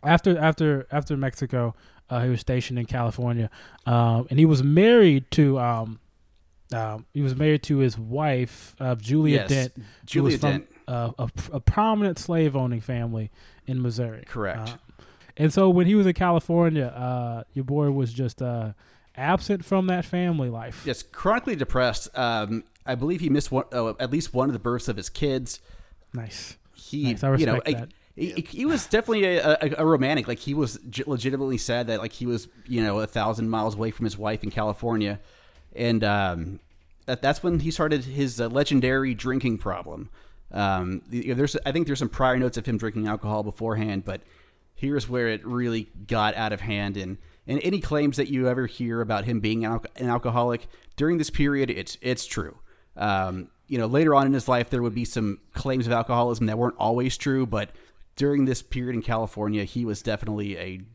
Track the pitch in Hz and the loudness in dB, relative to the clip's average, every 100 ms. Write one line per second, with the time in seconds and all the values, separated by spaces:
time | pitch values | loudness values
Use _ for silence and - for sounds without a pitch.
0 | 147 170 - 175 156 156 156 139 - 143 | 6 6 6 4 4 4 2 2 0 -4
1 | 143 143 135 - 135 127 120 - - _ | -2 -2 -2 -2 -2 0 0 -2 -14 _
2 | _ 123 123 120 - 127 - 123 117 123 | _ 0 2 0 0 -2 0 -4 -2 -2
3 | 117 113 120 117 110 - - - - 120 | -2 0 -2 0 -2 -4 -20 -10 2 4
4 | 117 117 127 135 160 147 135 151 208 240 | 6 4 2 6 6 8 6 6 8 8
5 | 196 139 131 - 143 135 120 117 110 110 | 8 6 2 4 4 4 2 0 -4 -10
6 | _ _ _ _ _ _ _ 117 110 107 | _ _ _ _ _ _ _ -6 -4 -6
7 | 117 147 139 131 151 151 - 143 131 107 | -8 -2 -2 2 4 4 2 2 2 0
8 | 110 127 151 131 123 - - - 131 123 | -6 -2 0 0 -2 -6 -20 -6 -2 -2
9 | 107 147 156 120 98 135 127 - 107 - | 2 4 6 4 4 0 0 -6 -20 -20
10 | - 143 139 131 147 143 - - - 123 | -4 2 2 2 2 0 -6 -20 -8 -4
11 | 117 - 113 - - 143 - - 214 214 | -4 -4 -6 -6 -8 0 2 4 4 4
12 | 202 170 - 165 156 135 127 120 - 123 | 0 -2 -2 2 2 2 -2 -4 -4 -4
13 | 117 113 107 - - - - 127 123 110 | -4 -4 -6 -10 -20 -20 -6 -2 -2 -2
14 | 120 110 - 120 101 90 110 120 _ - | -6 -6 -12 -6 -4 -4 -8 -10 _ -20
15 | - _ - - 156 147 190 180 180 208 | -20 _ -20 0 2 4 6 6 6 6
16 | 190 175 180 170 - 170 170 156 127 120 | 4 4 2 2 2 2 4 2 -2 -4
17 | 127 127 120 117 113 - 131 143 147 139 | -4 -4 -4 -6 -8 -8 -2 0 2 2
18 | 127 117 127 - 123 120 110 104 _ _ | -2 -2 -6 -4 -6 -4 -6 -10 _ _
19 | _ - 139 185 - 202 165 190 185 180 | _ -8 -2 -2 0 -4 0 0 0 -2
20 | 170 180 180 165 127 113 117 - 143 123 | -2 -2 0 0 -2 -6 -10 -10 -6 -6
21 | - - - 226 247 185 131 131 123 110 | -8 -4 0 0 0 -4 0 2 2 0
22 | - - 123 113 107 113 - _ - 127 | -6 -4 -2 0 -2 -4 -8 _ -6 -4
23 | 139 180 160 139 - 131 - 123 113 107 | -2 -2 2 2 2 -2 -2 -2 -2 -2
24 | 127 143 - 123 135 120 120 120 - 104 | -2 -2 -2 0 0 0 -2 -4 -4 -6
25 | 95 - 147 131 123 - - - - - | -6 -4 -2 -2 -4 -10 -12 -20 -20 -20
26 | _ 123 110 - - - _ - - - | _ -10 -10 -12 -16 -18 _ -20 -12 -4
27 | 131 113 135 135 143 120 - 131 120 - | -2 0 2 2 4 2 0 -4 -4 -14
28 | _ - 180 - - - 269 311 - 214 | _ -8 -6 -6 -8 -4 -2 0 0 0
29 | 226 220 196 175 151 151 156 147 156 156 | 2 2 4 4 4 2 2 2 4 4
30 | 143 151 113 120 - 143 135 - 113 104 | 4 0 -2 -6 -2 0 0 -2 -10 -8
31 | - 131 123 135 135 123 - 120 117 110 | -4 -2 -2 -2 -2 -2 0 -2 0 -2
32 | 113 - 123 117 - - - 123 110 101 | -4 -6 -4 -2 -4 -18 -4 0 0 0
33 | 107 - 107 113 113 113 107 104 113 - | -2 -2 -2 0 -2 0 -2 -2 -6 -2
34 | 113 98 107 107 107 107 107 104 117 113 | -4 -2 -4 -4 -4 -2 -2 -2 -2 0
35 | 104 101 - - - - - - 120 113 | 0 -4 -10 -20 -20 -20 -20 -4 0 2
36 | 107 101 98 87 82 95 _ - _ - | 2 2 0 -2 -6 -10 _ -20 _ -20
37 | - 127 139 151 180 170 147 156 156 151 | -8 -2 0 0 0 0 0 -2 0 0
38 | 127 139 139 113 117 127 143 135 131 131 | -2 -2 -2 -2 -2 0 2 2 4 2
39 | 135 117 127 135 131 110 - 90 87 80 | 0 -2 -2 -2 0 -2 -4 -6 -8 -12
40 | 101 - - - - - 98 95 90 95 | -14 -18 -20 -20 -12 -2 0 0 -2 -6
41 | - 120 - 123 143 151 143 151 156 135 | -6 -6 -4 0 0 0 -4 -2 -2 -2
42 | 127 - 131 127 127 117 110 113 113 110 | -4 0 2 2 0 -2 -4 -2 -2 -4
43 | 107 107 104 107 104 101 113 110 110 98 | -4 -4 -2 -4 -4 -6 -4 -2 -2 -4
44 | 98 95 - - _ _ _ - 135 143 | -6 -10 -12 -20 _ _ _ -8 -4 -2
45 | - 123 117 110 113 120 120 113 107 - | -2 -2 0 -2 -4 -2 0 -2 -4 -14
46 | 101 117 107 107 110 104 107 104 101 101 | -4 0 2 0 -4 -4 -4 -2 -2 -4
47 | 92 95 - _ - 139 175 196 - 151 | -8 -10 -14 _ -6 -2 0 -2 -2 0
48 | 147 143 139 135 127 123 123 - 120 117 | 0 0 -2 0 0 0 -4 -4 -6 -4
49 | 110 110 110 117 104 113 113 117 - - | -2 -2 -2 -2 0 0 -2 -4 -6 -8
50 | 123 120 120 117 120 120 - - - - | -2 -2 0 0 0 -2 -6 -18 -20 -2
51 | 151 170 147 - 143 143 131 104 92 - | 0 2 0 2 2 2 0 -2 -6 -6
52 | 117 123 - - 80 - - - _ - | -4 -2 -4 -6 -8 -10 -20 -20 _ -6
53 | 104 95 92 92 90 _ _ 127 113 135 | -2 0 -2 -4 -10 _ _ -2 0 4
54 | 160 143 139 139 120 123 117 127 120 110 | 6 6 4 2 2 0 2 0 -2 -2
55 | 117 - 110 98 _ - 139 131 117 117 | -4 -2 -2 -4 _ -8 -2 -2 0 0
56 | 117 120 120 117 113 107 120 - 110 120 | 2 2 2 2 0 2 0 0 0 0
57 | 127 - - 135 127 107 104 - - - | 0 -2 -2 0 0 -2 -4 -10 -20 -20
58 | - - 143 143 131 123 - 131 123 120 | -20 -2 2 4 2 0 -4 -4 -2 -4
59 | 107 113 110 - 104 107 98 - 117 101 | -2 -2 -2 -4 -2 -2 -4 -4 -4 -4
60 | - 107 107 107 101 90 92 92 101 | -4 -4 -4 -6 -6 -8 -10 -12 -16